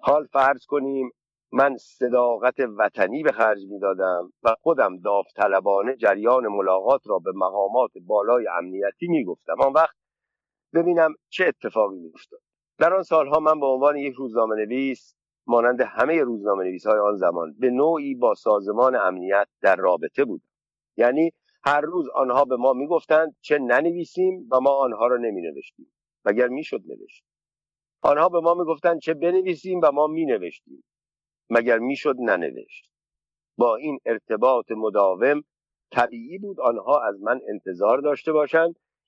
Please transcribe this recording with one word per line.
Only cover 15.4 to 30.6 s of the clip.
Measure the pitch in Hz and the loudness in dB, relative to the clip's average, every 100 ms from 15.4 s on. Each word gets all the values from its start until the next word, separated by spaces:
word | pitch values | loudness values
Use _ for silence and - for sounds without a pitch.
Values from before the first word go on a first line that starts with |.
| - | 0
مانند | 117 120 123 | 2 4 2
همه | 123 104 135 165 | -2 0 0 0
روزنامه | 127 110 101 98 | 0 -2 -2 -2
نویس‌های | 92 92 107 107 | -2 -4 0 2
آن | 104 104 | 2 0
زمان، | 90 85 80 73 | 0 -2 -6 -2
به | 127 | -2
نوعی | 123 156 160 143 127 | 2 0 0 -4 -2
با | 120 | -2
سازمان | 101 113 104 98 107 131 123 | 0 0 0 0 0 2 2
امنیت | 95 92 92 101 101 _ | -2 -2 -2 0 -2 _
در | 101 92 | 0 2
رابطه | 95 85 78 - 135 | 2 0 -2 -2 -4
بودم. | 87 _ _ _ _ _ - | -4 _ _ _ _ _ 0
یعنی | 120 139 165 - _ _ | 2 2 -2 -4 _ _
هر | 139 147 | 0 0
روز | 151 180 131 | 0 -4 -4
آنها | - 131 127 139 | -2 0 2 0
به | 123 | 2
ما | 127 | 0
می‌گفتند | 127 147 165 - 156 160 - | 0 -2 -2 2 2 2 -4
چه | - 147 | -2 -2
ننویسیم | 123 123 165 175 165 - 185 185 123 | 2 2 2 -2 -6 -2 -2 -2 -2
و | 131 | 2
ما | 135 | 2
آنها | 139 131 107 120 | 2 0 0 0
را | 123 | 0
نمی‌نوشتیم، | 117 98 82 69 - _ - _ _ _ - | -2 -4 -8 -10 -16 _ -20 _ _ _ -2
مگر | 107 123 | 0 0
می‌شد | 131 156 117 80 | -2 -8 -10 -12
نوشت. | 60 - _ _ _ _ _ _ _ _ _ | -18 -20 _ _ _ _ _ _ _ _ _
آنها | 151 147 175 | 0 4 2
به | 175 | 2
ما | 165 | 2
می‌گفتند | 175 160 151 175 165 | 2 0 0 0 0
چه | - | -2
بنویسیم | 156 170 185 185 165 190 180 | -2 0 0 0 -4 -6 0
و | 160 | 2
ما | 139 151 | 2 0
می‌نوشتیم، | 160 156 110 87 - | 0 -2 -2 -4 -14